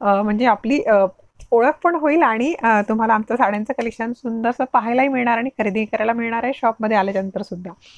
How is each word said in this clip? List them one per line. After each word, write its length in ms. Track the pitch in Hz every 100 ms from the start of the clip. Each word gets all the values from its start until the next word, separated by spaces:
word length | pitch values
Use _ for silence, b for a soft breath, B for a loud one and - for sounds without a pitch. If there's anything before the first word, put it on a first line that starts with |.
अ, 200 | 208 196
म्हणजे 240 | 208 208 247
आपली, 380 | 208 226 285
अ, 220 | - 208 190 - _ _ -
ओळख 200 | 233 247 302
पण 120 | 349 339
होईल 280 | 294 311
आणि, 320 | 285 220 262 339
अ, 180 | 226 214 208
तुम्हाला 240 | 220 226
आमचं 220 | 220 220 233
साड्यांचं 380 | 220 208 214
collection 400 | 262 233 - 233
सुंदरसं 500 | 240 240 226 233 240 262
पाहायलाही 340 | 254 220 247 269
मिळणार 300 | 262 240 233
आणि 120 | 247 -
खरेदी 280 | 208 196 214
करायला 280 | 220 214
मिळणार 300 | 233 233 226
आहे 100 | 240 269
शॉपमध्ये 420 | 233 220 220 214
आल्याच्यानंतर 440 | 196 196 190 -
सुद्धा. 300 | 208 180 180 170 B